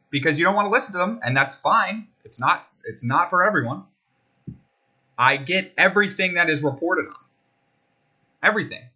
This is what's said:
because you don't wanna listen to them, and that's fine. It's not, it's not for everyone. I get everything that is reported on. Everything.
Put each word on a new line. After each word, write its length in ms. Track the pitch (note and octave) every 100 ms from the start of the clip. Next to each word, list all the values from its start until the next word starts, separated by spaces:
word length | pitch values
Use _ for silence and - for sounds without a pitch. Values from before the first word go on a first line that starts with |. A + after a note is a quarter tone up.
| _
because 280 | C#3+ D#3 D3
you 60 | F3
don't 100 | G3+
wanna 140 | G3+
listen 220 | A#3+ A3+
to 40 | F3+
them, 200 | F#3+ A#3
and 120 | A#2+ C3
that's 180 | C#3+ -
fine. 520 | D3 A3 F#3 A3 G#3 _
It's 160 | - -
not, 280 | C3+ F3+ - _
it's 200 | - -
not 260 | A#2+ C#3+ F3
for 140 | F3+
everyone. 400 | G3 F#3 A#2 E3 - _ _ _ _ _ - - _ _ _ _ _ -
I 200 | B2+ C#3
get 360 | C3+ F#3 F#3+ -
everything 580 | F#3 G3 G3 - F#3 F3
that 140 | E3
is 120 | D3
reported 440 | C#3+ B2+ E3+ F3+ -
on. 80 | - _ _ _ _ _ _ _ _ _ _ _ _
Everything. 400 | F#3 G#3+ D3 - -